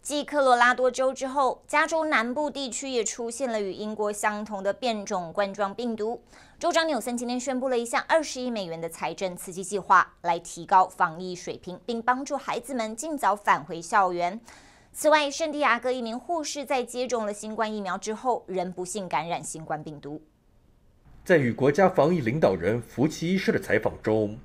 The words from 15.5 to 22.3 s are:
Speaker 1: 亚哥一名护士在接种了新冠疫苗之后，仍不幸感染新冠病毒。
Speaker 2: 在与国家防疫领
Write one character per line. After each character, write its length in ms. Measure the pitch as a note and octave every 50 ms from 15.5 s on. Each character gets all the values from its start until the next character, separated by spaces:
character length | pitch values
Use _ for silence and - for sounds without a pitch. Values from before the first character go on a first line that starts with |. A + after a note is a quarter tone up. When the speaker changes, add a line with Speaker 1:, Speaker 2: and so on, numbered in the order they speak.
| - D4
Speaker 1:
亚 200 | D4 B3 A3+ A#3+
哥 100 | A#3+ C4
一 120 | B3+ B3+
名 180 | A#3 A3+ A3+ B3+
护 240 | - - F4 E4 D4
士 220 | D4 - D4 C4+
在 180 | A3+ D4 B3+ B3
接 240 | B3 - B3 B3+ B3
种 180 | B3 A#3 A3
了 80 | G#3 G#3
新 220 | G#3 - G#3+ A3
冠 180 | G#3+ A3+ G#3+ G#3+
疫 60 | G#3+
苗 180 | G3+ F#3 F3+ G3
之 160 | - G#3+ G#3+
后， 300 | G#3 - B3+ A#3 - - -
仍 220 | F#3 F#3 F3+ F#3 F3+
不 100 | - F#3
幸 240 | F3+ - G#3+ F#3+ F3
感 180 | E3+ D#3 D#3
染 160 | E3+ E3+ D3
新 220 | D3+ - - D#3 D#3+
冠 180 | - D#3+ D3+
病 160 | D#3 D#3+ D3+ C#3+
毒。 200 | - C#3+ D3+ D#3 - _ _ _ _ _ _ _ _ _ _ _ _ _ _ _ _ - - - -
Speaker 2:
在 140 | - F#3 D#3+
与 160 | C3+ A#2+ G#2+
国 180 | - B2+ C#3
家 160 | C#3+ - F#3+ F3+
防 260 | - - C#3 D#3 F3+
疫 60 | E3+
领 180 | C3 A2+